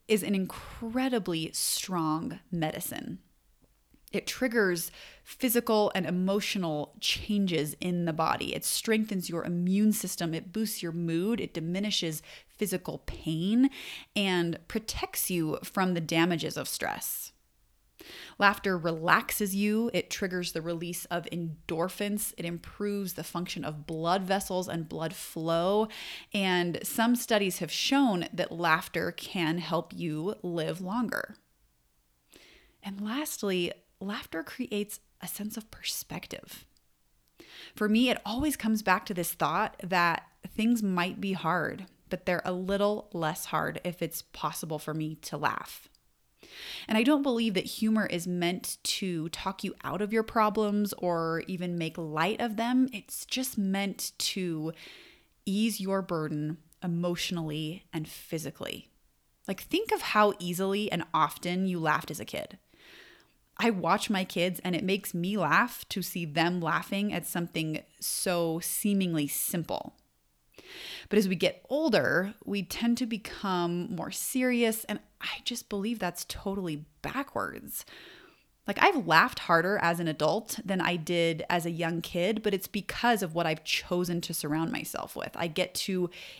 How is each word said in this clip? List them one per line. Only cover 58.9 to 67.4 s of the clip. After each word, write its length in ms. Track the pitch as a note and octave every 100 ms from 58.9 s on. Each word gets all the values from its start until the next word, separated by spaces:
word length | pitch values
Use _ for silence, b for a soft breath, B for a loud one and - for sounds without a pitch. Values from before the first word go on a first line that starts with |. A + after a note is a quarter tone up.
| _ _ _ _ _ -
Like, 140 | F#3+
think 300 | - E4+ A4
of 100 | G4
how 320 | - G#3+ G#3 -
easily 520 | F3 F3 F#3+ G3 G#3+
and 120 | F3 -
often 540 | D#3 D3+ - F3 F3+ F#3+
you 120 | F3
laughed 300 | D#3+ C#3+ -
as 80 | E3
a 60 | -
kid. 320 | D2 - - _ B B B B B B B _ -
I 120 | A#3
watch 400 | G3 E3 G3+ -
my 140 | F#3+
kids 360 | F#3+ F3+ F3+ F3+
and 120 | F3+ E3+
it 80 |
makes 300 | F#3 G3 -
me 240 | F3 F3+ G#3
laugh 500 | D#3 E3+ A#3+ - -
to 120 | G3+
see 240 | F3 F3 E3+
them 340 | D3+ E3+ F3+
laughing 540 | D#3+ D#3+ - G3 G#3
at 140 | F3 -
something 540 | F3